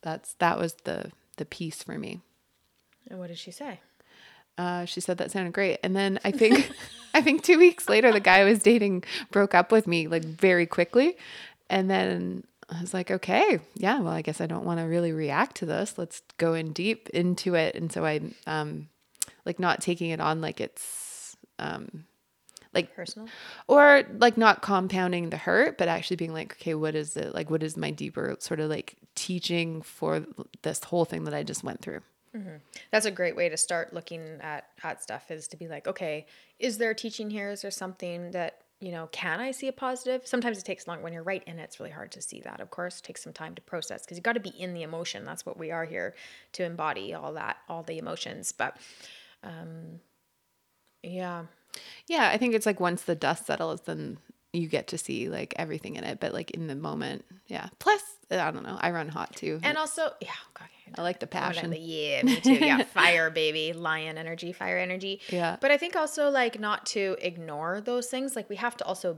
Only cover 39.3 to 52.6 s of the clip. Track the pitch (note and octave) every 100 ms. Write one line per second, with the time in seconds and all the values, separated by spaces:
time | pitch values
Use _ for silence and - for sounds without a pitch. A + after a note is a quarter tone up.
39.3 | E3 B3+ C4 C4+ C4 C4 B3+ B3+ B3+ B3+
40.3 | B3+ A#3+ G#3 F#3 F#3 - E3 E3 E3 E3
41.3 | F#3+ - E3 - - - D3+ - G3 -
42.3 | - - - F#3 - F3 - - F#3 -
43.3 | D#3+ D#3+ F3 _ F3 D3+ - - F3 G3
44.3 | A#3 F#3+ - F#3 F3 D#3 E3 E3+ - G#2
45.3 | D#3+ - F3 D#3+ E3 D#3+ A#2+ F2 - -
46.3 | - _ - F3+ E3+ D#3 A2 G2 E3 C#3+
47.3 | D#3 - - _ E3+ E3 D#3+ D#3+ E3 -
48.3 | - - - C3 - - - - - -
49.3 | _ - E3 E3 D#3+ E3 E3+ _ _ _
50.3 | _ _ _ _ _ _ _ F3+ F3+ F3+
51.3 | F3 E3 _ _ - - - - E4 A3
52.3 | A3 B3 A3